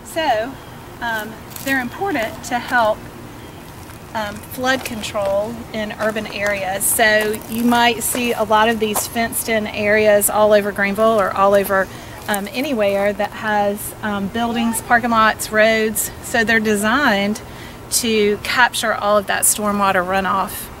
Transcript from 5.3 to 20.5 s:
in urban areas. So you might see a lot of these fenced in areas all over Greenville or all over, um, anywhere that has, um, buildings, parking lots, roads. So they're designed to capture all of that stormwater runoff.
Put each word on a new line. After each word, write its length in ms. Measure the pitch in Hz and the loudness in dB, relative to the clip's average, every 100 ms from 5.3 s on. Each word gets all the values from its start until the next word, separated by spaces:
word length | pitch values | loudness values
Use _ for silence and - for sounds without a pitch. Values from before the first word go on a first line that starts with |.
| 196 214 233 226 | 0 0 -6 -8
in 180 | 220 214 - | -6 -6 -2
urban 260 | 214 220 208 | -2 -2 -6
areas. 540 | 202 202 202 185 196 | -4 -2 -2 -2 -2
So 560 | 196 - 220 214 214 220 - | 0 4 6 6 2 -4 -6
you 120 | 226 | 0
might 400 | 233 240 240 226 | 4 6 6 4
see 300 | - 254 240 | -2 -2 -2
a 120 | 220 | 0
lot 260 | 214 214 220 | 2 4 4
of 100 | 226 | 2
these 260 | 214 202 - | 0 -2 -2
fenced 440 | 233 226 - - | -2 -2 -4 -2
in 160 | 220 214 | -2 -2
areas 640 | - 208 214 214 208 202 | -2 2 4 6 6 4
all 240 | 208 214 | 4 6
over 180 | 214 202 | 6 4
Greenville 480 | 196 196 196 220 220 | -2 -2 2 2 4
or 100 | 185 | 2
all 240 | - 196 | 4 4
over, 320 | 202 196 190 185 - - - - | 4 4 0 0 -6 -16 -12 -4
um, 220 | 208 202 | -4 -2
anywhere 600 | 247 302 233 202 196 202 | -4 -2 0 0 2 0
that 200 | 202 202 | -2 -6
has, 640 | - 220 208 202 208 - - | -4 -2 0 0 -2 -8 -8
um, 260 | 214 202 196 | -6 -4 -4
buildings, 520 | 226 233 233 233 226 | -4 -4 -2 -2 -4
parking 300 | - 240 240 | 2 2 4
lots, 420 | 226 220 - - | 4 4 2 -2
roads. 580 | 220 220 220 220 214 - - | 4 4 4 0 -2 -6 -8
So 200 | - 240 | -4 0
they're 160 | 220 226 | 2 2
designed 840 | 220 208 214 262 285 196 202 214 - - - - - | 2 0 2 2 2 2 0 -4 -8 -16 -16 -16 -4
to 480 | - 233 220 208 202 | -2 2 2 2 0
capture 560 | - 262 240 - 226 | -2 2 2 2 -2
all 240 | 208 208 208 | 0 2 2
of 80 | 196 | 2
that 160 | 190 | 0
stormwater 600 | - - 208 202 196 190 | 0 0 0 2 2 2
runoff. 680 | 180 196 190 196 185 | 0 0 0 0 -2